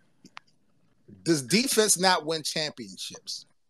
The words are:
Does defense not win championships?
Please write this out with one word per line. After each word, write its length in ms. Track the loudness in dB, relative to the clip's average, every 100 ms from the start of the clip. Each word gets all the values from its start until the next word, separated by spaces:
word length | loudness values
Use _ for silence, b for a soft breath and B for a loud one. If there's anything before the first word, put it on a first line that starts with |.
| _ _ -20 -20 -20 _ _ _ _ _ -20 -6
Does 180 | 0 0
defense 560 | 2 2 2 2 4 4
not 260 | 4 2
win 200 | 0 -4
championships? 1000 | -4 -4 -6 -8 -14 -12 -12 -12 -12 -14 -16 _ _